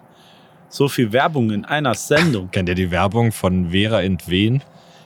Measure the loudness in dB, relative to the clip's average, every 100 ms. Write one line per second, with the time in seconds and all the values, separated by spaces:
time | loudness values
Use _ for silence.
0 | -16 -20 -20 -20 -20 -20 -10 -2 0 0
1 | 0 2 2 0 -2 -2 -4 -2 -2 -2
2 | 0 2 2 0 -4 -4 -2 0 0 0
3 | 0 2 0 0 0 0 0 0 2 0
4 | 0 -2 -2 0 2 0 -4 -14 -20 -20